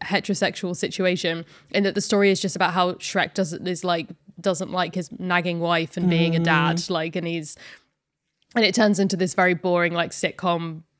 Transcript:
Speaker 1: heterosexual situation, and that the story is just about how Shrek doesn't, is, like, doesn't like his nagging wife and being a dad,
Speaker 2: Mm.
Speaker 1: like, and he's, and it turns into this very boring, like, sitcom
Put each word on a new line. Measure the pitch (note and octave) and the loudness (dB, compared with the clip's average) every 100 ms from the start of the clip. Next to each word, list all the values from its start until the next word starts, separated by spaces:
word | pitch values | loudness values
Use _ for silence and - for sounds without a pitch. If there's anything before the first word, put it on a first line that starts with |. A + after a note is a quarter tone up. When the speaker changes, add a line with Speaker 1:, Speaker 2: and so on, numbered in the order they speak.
Speaker 1:
heterosexual | - G3+ G3+ F#3+ G3 - F3+ E3+ | -4 -2 -2 0 -2 -2 -6 -4
situation, | F#3 - F#3 F3 E3+ E3 D#3+ - _ | -4 0 0 0 -2 -4 -8 -18 _
and | G#3 G3 | 0 0
that | G3+ | 0
the | |
story | - G3+ G3+ | 0 4 4
is | F#3 | 4
just | F#3+ - | -2 0
about | F#3 | 0
how | F3 F3+ - | 2 0 -2
Shrek | - F#3+ E3+ | -4 -2 -2
doesn't, | - E3 E3+ F3+ | -2 -4 -4 -6
is, | F3 F3+ | -4 -2
like, | E3+ - E3+ - - | -2 -4 -14 -20 -6
doesn't | G3 E3+ F#3+ | -4 -2 -4
like | F3+ E3+ F3+ | -4 -2 -4
his | - A3 | -8 -8
nagging | F#3 F3 F3 E3+ | -2 0 0 -2
wife | E3+ E3+ E3 F3+ | 0 0 0 0
and | F3+ | 2
being | E3 E3 E3 | 4 2 2
a | |
dad, | E3 D3+ D3+ E3+ | 4 4 4 0
Speaker 2:
Mm. | - | -2
Speaker 1:
like, | E3+ E3 F3+ | -4 -4 -4
and | E3+ | -4
he's, | E3+ D3+ - - - _ _ _ _ _ _ _ A#3+ | -6 -6 -12 -16 -20 _ _ _ _ _ _ _ 2
and | G#3 | 2
it | F#3+ | 4
turns | G#3+ F#3+ | 4 4
into | G3 F3+ | 2 2
this | F#3 | 0
very | - F3+ | 2 2
boring, | F3 F#3 F3 E3+ | 2 2 2 2
like, | E3+ E3 | 0 -4
sitcom | - E3+ - F#3 E3+ E3 D#3+ - | -2 -4 -2 -2 0 -4 -10 -16